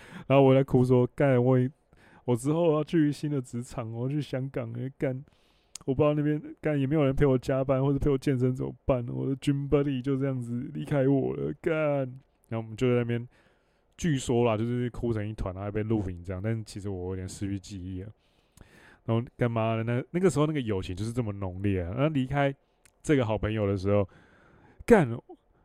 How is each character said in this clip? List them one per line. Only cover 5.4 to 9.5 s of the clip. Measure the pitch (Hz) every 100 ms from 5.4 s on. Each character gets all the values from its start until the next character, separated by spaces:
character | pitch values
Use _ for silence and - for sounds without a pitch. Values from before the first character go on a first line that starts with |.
| _ _ _ - -
我 |
不 | 131
知 | 147
道 | 151
那 |
边， | 147 151 147 160
干， | 156 147
也 | 135
没 | 156
有 | 139
人 | 139
陪 | 147
我 | 131
加 | - 135
班， | 131 131
或 | 135
者 | 139
陪 | 151
我 | 135
健 | 147 131
身 | 127 127
怎 | 135
么 | 131 -
办？ | 131 120
我 | 131 131
的 | 135
军 | -